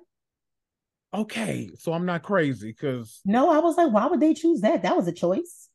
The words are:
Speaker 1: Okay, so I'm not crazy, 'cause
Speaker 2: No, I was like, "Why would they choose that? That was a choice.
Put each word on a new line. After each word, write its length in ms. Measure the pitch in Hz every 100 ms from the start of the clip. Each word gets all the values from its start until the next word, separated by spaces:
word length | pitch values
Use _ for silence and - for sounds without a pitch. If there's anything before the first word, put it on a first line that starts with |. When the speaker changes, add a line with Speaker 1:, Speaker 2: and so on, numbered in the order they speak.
| _ _ _ _ _ _ _ _ _ _ _
Speaker 1:
Okay, 560 | 190 214 226 214 131 107 -
so 160 | -
I'm 120 | 165 180
not 180 | 170
crazy, 500 | - 196 151 113 107
'cause 480 | 107 147 127 113 - 190
Speaker 2:
No, 240 | 226 311
I 100 | 311
was 180 | 339 339
like, 140 | 339
"Why 120 | 208 247
would 120 | 339
they 140 | 311
choose 280 | - 330 311
that? 200 | 208 320
That 140 | - 339
was 100 | 175
a 60 |
choice. 560 | 170 175 202 349 - -